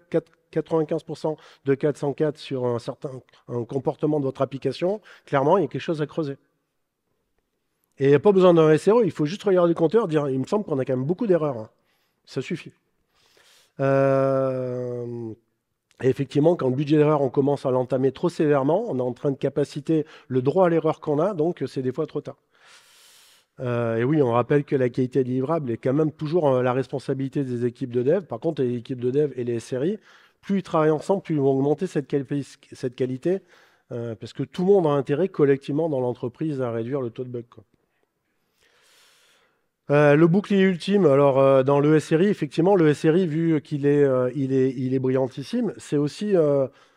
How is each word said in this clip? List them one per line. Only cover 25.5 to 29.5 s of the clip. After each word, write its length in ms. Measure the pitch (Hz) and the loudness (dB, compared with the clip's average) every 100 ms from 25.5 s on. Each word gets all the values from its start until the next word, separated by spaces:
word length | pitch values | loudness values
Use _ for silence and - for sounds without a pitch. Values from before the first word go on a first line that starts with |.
| 165 135 | -4 -4
est 80 | 113 | -4
quand 160 | 135 | -2
même 180 | 139 160 | 0 0
toujours, 360 | - 151 175 151 | -4 -4 0 2
euh, 160 | 127 | 2
la 100 | 127 | 2
responsabilité 680 | 127 131 143 - 135 135 147 | 0 -4 -6 -6 -6 -4 -4
des 220 | 135 120 120 | -4 -2 -4
équipes 260 | 117 131 | -4 -6
de 100 | 120 | -2
dev. 200 | 123 185 | 0 0
Par 180 | 165 113 | -2 -6
contre, 240 | 160 156 | -6 -2
les 140 | 127 123 | -2 -4
équipes 220 | 113 127 | -8 -6
de 120 | 123 | -2
dev 200 | 135 151 131 | 0 -2 -2
et 80 | |
les 140 | 120 | -6